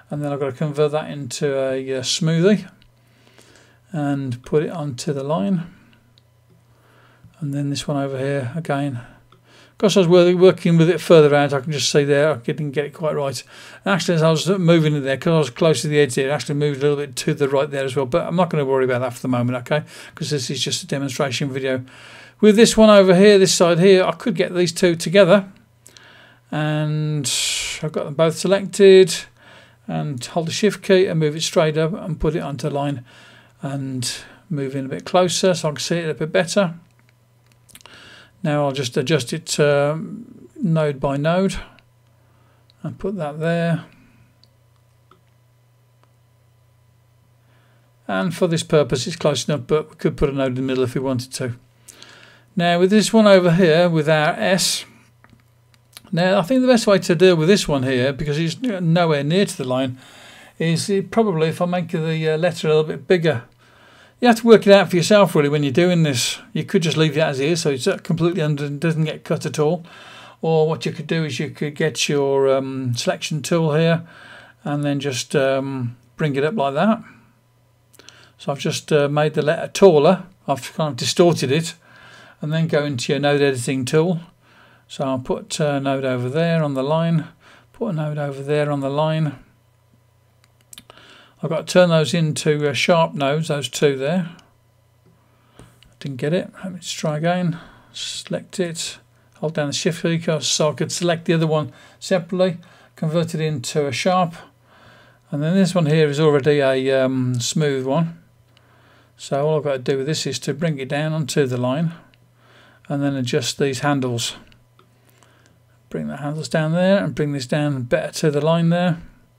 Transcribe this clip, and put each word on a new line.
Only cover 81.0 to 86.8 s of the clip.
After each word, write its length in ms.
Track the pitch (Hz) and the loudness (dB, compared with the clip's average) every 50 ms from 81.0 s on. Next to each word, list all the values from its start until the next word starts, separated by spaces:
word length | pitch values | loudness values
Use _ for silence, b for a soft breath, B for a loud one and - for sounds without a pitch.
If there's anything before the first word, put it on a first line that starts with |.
| 165 - - - 175 170 160 165 143 120 | -6 -2 2 4 4 4 4 2 0 0
it, 220 | 139 165 165 - - B B B B B B B B B B B B B | 0 -2 -2 -4 -10 B B B B B B B B B B B B B
and 120 | 165 151 160 | -6 -4 -2
then 140 | 165 165 | -2 0
go 180 | - 165 147 147 | 0 0 0 0
into 260 | 147 139 120 - - | -2 -4 -4 -4 -2
your 80 | 147 135 | -2 0
node 220 | 143 143 143 143 | 0 0 2 2
editing 420 | 143 139 135 127 120 147 135 135 127 | 2 0 0 -2 -4 -4 -4 -4 -2
tool. 380 | 131 - 156 160 185 175 165 - - _ b b b b b b b b b b | 0 0 2 2 0 -2 -4 -8 -12 _ b b b b b b b b b b
So 160 | b - - 143 | b -10 -6 -4
I'll 160 | 131 131 131 | -4 -4 -4
put 400 | 127 - 185 - - - - - | -4 -4 -6 -6 -6 -8 -6 -2
a 200 | 156 147 143 139 | -2 -2 -2 -2
node 260 | 135 139 135 135 135 | -2 -2 -2 -2 -2
over 240 | 131 127 123 123 127 | -2 -2 -2 -4 -4
there 340 | 131 160 170 170 165 165 151 | -2 -2 0 0 0 0 0
on 100 | 143 139 | -2 -2
the 100 | 131 | -4